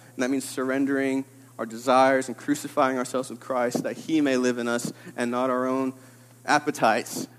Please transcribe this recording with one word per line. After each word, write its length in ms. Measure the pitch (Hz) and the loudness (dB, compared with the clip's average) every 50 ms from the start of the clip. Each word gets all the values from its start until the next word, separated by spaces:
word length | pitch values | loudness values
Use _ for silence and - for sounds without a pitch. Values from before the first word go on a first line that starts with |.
| - - - | -20 -12 -6
and 80 | - | -4
that 80 | 131 127 | -2 -2
means 140 | 139 135 127 | -2 -2 -4
surrendering 800 | - - 139 131 131 131 139 139 135 139 135 135 135 131 135 135 - - - - - - | -6 -6 -4 -2 -2 0 0 0 0 0 0 0 0 -2 -2 -4 -8 -14 -20 -20 -18 -12
our 80 | - 117 | -10 -10
desires 640 | 117 113 117 120 131 123 131 131 135 135 131 127 | -8 -10 -4 2 4 6 6 8 6 6 2 0
and 80 | - 117 | -4 -8
crucifying 640 | - - - 143 143 - 143 - 151 135 131 131 | -6 -2 -2 -2 -2 -4 -2 0 2 2 2 2
ourselves 320 | 127 123 123 - 127 127 - | -2 -2 -2 -4 -4 -4 -6
with 100 | 117 123 | -10 -12
Christ 440 | - - 131 127 120 120 - 123 123 | -8 -4 -2 0 0 0 0 -2 -4
that 140 | 117 117 | -4 -8
he 220 | - - - 160 156 | -8 -4 0 2 2
may 160 | 147 139 131 | 4 4 2
live 220 | 127 127 123 120 | 2 2 0 0
in 100 | 123 117 | 0 -2
us 240 | 120 120 117 - - - - - 175 - | -2 -2 -2 -4 -6 -10 -12 -16 -12 -6
and 160 | - 123 120 | -4 -4 -2
not 180 | 123 123 131 131 | 0 0 0 0
our 160 | 127 127 127 | 0 0 0
own 280 | 131 131 135 131 131 127 - - - - - - - - - - | 0 0 0 -2 -2 -4 -8 -16 -20 -20 -20 -20 -20 -20 -8 0
appetites 840 | - 147 151 - 156 - - 131 113 107 117 - - - - - - - | 2 2 2 2 -2 0 2 4 4 4 2 -2 -4 -8 -10 -10 -10 -14